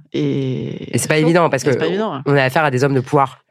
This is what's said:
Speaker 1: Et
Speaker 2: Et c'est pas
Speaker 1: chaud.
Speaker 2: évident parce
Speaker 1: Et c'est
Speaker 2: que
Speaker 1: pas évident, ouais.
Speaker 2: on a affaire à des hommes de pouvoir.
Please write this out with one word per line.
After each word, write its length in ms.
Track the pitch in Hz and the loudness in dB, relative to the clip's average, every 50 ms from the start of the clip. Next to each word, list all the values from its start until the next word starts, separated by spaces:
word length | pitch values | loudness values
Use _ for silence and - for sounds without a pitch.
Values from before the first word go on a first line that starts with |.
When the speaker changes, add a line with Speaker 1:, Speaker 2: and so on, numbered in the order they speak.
| 151 _ | -10 _
Speaker 1:
Et 840 | - 139 151 143 139 139 135 131 131 - - - - - - - - | -6 -4 -2 -2 -2 -2 -2 -4 -4 -6 -6 -8 -10 -10 -10 -4 -4
Speaker 2:
Et 40 | 120 | -4
c'est 100 | - - | -2 0
pas 80 | 156 | 0
Speaker 1:
chaud. 60 | 156 | 2
Speaker 2:
évident 280 | 156 160 170 175 170 147 | 2 4 4 4 2 2
parce 140 | 139 131 131 | 0 0 0
Speaker 1:
Et 40 | 143 | 0
c'est 60 | 127 | 0
Speaker 2:
que 40 | 117 | 0
Speaker 1:
pas 60 | 147 160 | 0 -2
évident, 280 | 175 196 220 214 156 | -2 -2 -2 -4 -4
ouais. 60 | 135 139 | -6 -2
Speaker 2:
on 100 | 147 143 | 0 2
a 80 | 143 131 | 2 2
affaire 220 | 131 131 165 156 | 2 2 2 0
à 60 | 147 | 2
des 120 | 131 123 131 | 2 2 0
hommes 100 | 139 139 | 2 0
de 60 | 131 | 0
pouvoir. 400 | 123 - - 143 135 131 - - _ _ | -2 0 0 0 0 0 -2 -10 _ _